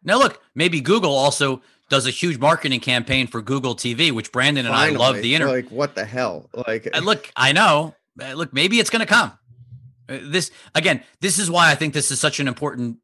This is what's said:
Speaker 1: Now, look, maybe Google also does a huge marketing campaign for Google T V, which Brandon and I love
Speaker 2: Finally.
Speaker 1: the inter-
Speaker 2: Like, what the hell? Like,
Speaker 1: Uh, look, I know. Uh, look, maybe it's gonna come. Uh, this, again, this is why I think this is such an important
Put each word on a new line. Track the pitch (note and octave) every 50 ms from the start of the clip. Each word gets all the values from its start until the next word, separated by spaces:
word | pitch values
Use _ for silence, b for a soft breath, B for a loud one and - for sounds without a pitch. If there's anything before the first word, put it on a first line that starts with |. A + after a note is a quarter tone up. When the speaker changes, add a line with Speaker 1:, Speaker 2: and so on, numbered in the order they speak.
| _
Speaker 1:
Now, | D3+ G3 B3
look, | C4+ A3+ - - _ _ _
maybe | - D#3+ F3+ E3 D#3
Google | C3 B2 F#3+ A#3 F#3 D#3+ C#3
also | C3+ C3+ C#3+ C#3 - D3 C#3 C3+ A#2+ b b b b b _
does | C#3+ C#3 A#2
a | C3
huge | A#2+ - - F3 D#3+ A#2+
marketing | B2 D3 E3 E3 - D3 C3 B2
campaign | A2+ - B2+ B2 A#2 A#2 C3 C3 C3 A2+
for | - A#2+
Google | G#2+ G#2 C3+ C#3 B2+ C3 A#2
T | - - B2 A#2
V, | A#2 E3 E3
which | C3+ A2+ G#2+ - -
Brandon | B2 B2+ C#3+ D3 C#3 B2
and | A#2 A2+
I | A2+ A2+ D#3
love | D3+ C3+ A#2+ C3 C3
Speaker 2:
Finally. | G#2
Speaker 1:
the | G#2+ A#2 C3
inter- | D#3+ D#3 C#3
Speaker 2:
Like, | C3 B2+ B2 -
what | A2 A#2+ C#3+ C#3 -
the | - G2
hell? | G#2+ G#2 B2+ B2+ A2 F2+ D2+ - _ _ A#2 B2 -
Like, | A2+ A2+ - - -
Speaker 1:
Uh, | D#3+
look, | E3 G3 G#3+ - - - - -
I | B2+ C3+ C#3+
know. | E3+ G#3+ G3+ D#3 D3 D#3 D#3+ - _ _ _ _ -
Uh, | C3+ C3+ C3+
look, | D3+ E3 C#3+ -
maybe | C3+ D3+ G3 A3+ A#3
it's | G#3+ -
gonna | - A3+ A3+
come. | - G#3 A#3+ G#3 A2+ - _ _ _ - _ - _ - - - - _ _ _ _
Uh, | C3+ C3+
this, | - C#3+ D3 F#3 E3 - B B B B B
again, | D#3 E3 F#3 D#3 B2 B B B B
this | - G3 F3 F3+
is | G#3 E3+
why | E3+ F3 E3+ D#3+
I | D3
think | C#3 D#3+ D#3 C#3+
this | D3+ C#3 -
is | C#3 B2
such | - D3+ C#3+ -
an | D3 C3+
important | B2 - D3 C#3+ - B2 B2 A#2 A#2 -